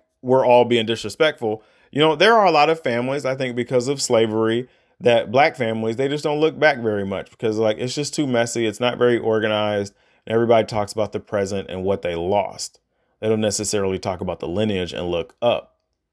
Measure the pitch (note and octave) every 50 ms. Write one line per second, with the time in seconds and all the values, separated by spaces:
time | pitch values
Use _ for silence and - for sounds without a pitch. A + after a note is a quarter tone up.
0 | _ _ _ _ - B2+ B2+ C3 A#2+ B2 A#2+ B2 A#2+ A#2 A#2+ A#2 A2 G#2+ A#2 A2
1 | - G#2+ - - D#3+ D#3 C#3+ - A#2+ G#2+ G#2+ A2 _ _ _ _ _ _ - C3
2 | D3+ D#3+ D#3 D3 F3 G#3+ A#3 A3+ G3+ F#3 D#3+ D3+ D3 D3+ D#3+ D#3+ - C3+ A#2 A#2+
3 | B2 C3 C3+ D3 C3+ C3 C3+ C3+ C3+ B2+ A#2+ B2 A#2+ - C3+ B2 A#2+ C3 C#3+ C3+
4 | - - B2 A2+ A2+ A2 G#2+ A2 A2+ A2+ A2+ A#2+ B2+ - _ _ _ _ _ -
5 | - B2 A#2 A#2 - - A2 C3 D3 D#3+ - - B2+ A2+ A2+ A2+ A2 A2+ A2+ A2
6 | C3+ C#3 C#3+ D3 C#3+ D#3 D3 D3+ D#3 D#3+ C#3 C3+ C#3+ D#3 C#3+ B2 A#2+ A2 G#2+ G2+
7 | G2 G2 G2 F#2 - - _ - - A2+ G#2+ G#2+ A2 G#2+ A2 - A2+ B2+ - D3
8 | D3 C#3+ - - D3+ C3+ B2 A#2 A#2 A#2 - A#2+ A#2 G#2+ G2+ - A#2+ B2 B2 -
9 | B2 B2 B2 A#2 - A2+ A2 A2 G#2+ A2 G#2+ G#2+ G#2+ G#2 G#2 G2+ G2+ G2 _ _
10 | _ _ _ _ - - A2 A#2 A#2 A2+ A#2 A2+ G#2+ - - G#2+ G#2 G2+ - A2
11 | G#2 G2+ - G#2 - - - G#2 G2 F#2 G2+ G2 F#2+ - - F#2 F#2 F#2+ G2 F#2+
12 | - F2 E2+ E2 E2+ F2+ G2+ G#2 F#2+ - - - - - _ _ _ _ _ _
13 | _ _ _ - - A2 A2+ G#2+ A2 G#2+ G2 - G#2+ - - G#2 G2 F#2+ F#2+ F2+
14 | - G#2 F#2 F2+ G2 F2+ E2+ - - D#2+ E2+ G2+ A2 G#2+ G2+ F#2 F2+ E2 - A#1+
15 | F2 F2 F2 E2+ E2 - _ - - A#2+ G#2+ - - _ _ _ _ _ _ _
16 | _ _